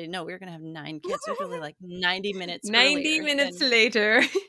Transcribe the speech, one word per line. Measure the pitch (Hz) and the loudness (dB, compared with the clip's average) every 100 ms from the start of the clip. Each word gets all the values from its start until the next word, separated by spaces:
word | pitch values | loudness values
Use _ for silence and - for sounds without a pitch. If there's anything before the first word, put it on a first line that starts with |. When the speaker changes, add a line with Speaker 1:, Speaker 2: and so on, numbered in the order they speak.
Speaker 1:
they | 165 | -4
know | 185 | -6
we | 165 | -8
were | 180 | -10
gonna | 190 | -12
have | 165 | -12
nine | 160 160 147 156 | -12 -12 -10 -10
kids. | 349 571 587 | -6 -6 -6
We | 508 | -6
had | |
to | 554 | -6
leave, | 494 | -6
like, | 151 - | -10 -12
ninety | 180 180 180 185 202 | -14 -4 -2 0 -4
minutes | 190 175 175 202 | -6 -8 -8 0
Speaker 2:
Ninety | 220 262 294 285 311 | 4 6 4 2 0
Speaker 1:
earlier | |
Speaker 2:
minutes | 302 285 277 180 | 0 0 0 0
Speaker 1:
than | 277 | 2
Speaker 2:
later. | 233 233 226 208 226 269 392 | 6 4 4 4 4 4 0